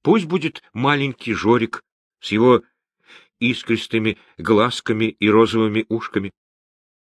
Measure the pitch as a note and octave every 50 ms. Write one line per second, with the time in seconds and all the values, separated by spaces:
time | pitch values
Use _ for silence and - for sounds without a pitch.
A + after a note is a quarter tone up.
0 | _ - F3+ A3+ F3+ D#3 E3+ F#3 D3 D#3+ - - _ _ _ G#2+ B2 C#3 D3 C#3+
1 | C#3 C#3 B2+ _ - A#2+ A2 F2+ F2+ G#2 A#2 A#2+ A2+ A2 - - _ _ _ _
2 | _ _ _ _ - - G2+ G#2+ A#2 B2+ B2 A#2 - _ _ _ _ _ _ _
3 | _ _ - - _ _ _ _ - A#2+ B2 - - - A2+ A2 - - - A2+
4 | G#2+ A2 G2+ - _ _ _ _ E2 - A2+ G2+ A2 B2 A#2+ - - - A#2 G#2+
5 | A2+ A2 - _ G#2 G#2 G#2 A2 A2+ A2 A2 A2+ A2 A2 G#2 A2 A2 _ A2 A2+
6 | - - - A2 G2 G2+ - _ _ _ _ _ _ _ _ _ _ _ _ _
7 | _ _